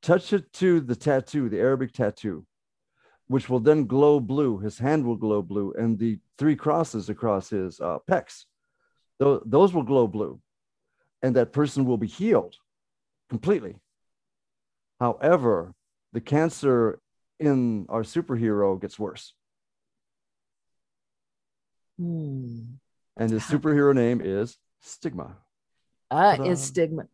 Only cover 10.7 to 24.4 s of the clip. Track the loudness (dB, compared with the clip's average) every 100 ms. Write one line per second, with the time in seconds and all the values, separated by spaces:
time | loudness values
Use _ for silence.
10.7 | _ _ _ _ _ -2 0 0 0 -2
11.7 | 0 0 0 -2 -4 2 2 0 _ _
12.7 | _ _ _ _ _ _ -6 0 -2 -2
13.7 | -16 _ _ _ _ _ _ _ _ _
14.7 | _ _ _ -4 0 2 2 2 0 -2
15.7 | -14 _ _ _ -10 -2 0 0 0 0
16.7 | 2 2 -2 _ _ _ _ 0 2 0
17.7 | -2 -4 -6 -4 -6 -4 -2 0 2 0
18.7 | 0 -6 -8 -10 -10 -20 _ _ _ _
19.7 | _ _ _ _ _ _ _ _ _ _
20.7 | _ _ _ _ _ _ _ _ _ _
21.7 | _ _ _ -6 -6 -6 -8 -10 -12 -14
22.7 | -18 _ _ _ -4 0 0 0 -2 2
23.7 | 4 6 6 4 2 -2 -2